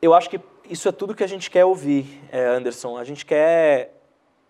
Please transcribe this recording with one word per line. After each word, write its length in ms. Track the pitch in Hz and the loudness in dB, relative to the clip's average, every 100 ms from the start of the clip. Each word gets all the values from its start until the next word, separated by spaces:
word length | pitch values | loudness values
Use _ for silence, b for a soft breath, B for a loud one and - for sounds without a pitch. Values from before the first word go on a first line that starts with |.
Eu 100 | 165 | 4
acho 160 | 170 175 | 4 2
que 100 | 190 - _ - | -8 -14 _ -16
isso 200 | 175 202 | -8 -6
é 40 | |
tudo 220 | 180 202 | -4 -6
que 100 | 214 | -6
a 40 | 196 | -8
gente 220 | 190 - | -8 -2
quer 140 | 180 | 4
ouvir, 420 | 185 185 143 143 135 - - | 4 2 0 -2 -2 -12 -10
é, 140 | 127 | -4
Anderson. 540 | 123 123 123 120 127 120 | -2 -2 -4 -8 -10 -12
A 60 | |
gente 200 | 123 143 | -12 -12
quer 720 | - 151 156 165 160 135 123 _ _ _ _ _ _ | -4 0 2 4 4 2 -2 _ _ _ _ _ _